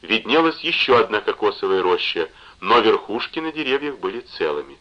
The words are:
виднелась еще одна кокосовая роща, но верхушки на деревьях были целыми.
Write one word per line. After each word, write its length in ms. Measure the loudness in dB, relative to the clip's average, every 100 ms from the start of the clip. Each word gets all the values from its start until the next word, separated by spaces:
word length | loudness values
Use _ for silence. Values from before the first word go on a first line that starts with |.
виднелась 580 | -2 -4 2 4 4 0
еще 360 | -4 -2 4 4
одна 240 | 4 0
кокосовая 600 | -2 0 -2 0 0 0
роща, 480 | 2 0 -2 -4 -4 -6 -20 -12
но 200 | 2 4
верхушки 600 | 6 2 0 -8 -6 -8
на 120 | -8
деревьях 480 | -6 -2 -2 -2 -6
были 220 | -8 -8
целыми. 560 | -12 -4 -4 -2 -8 -18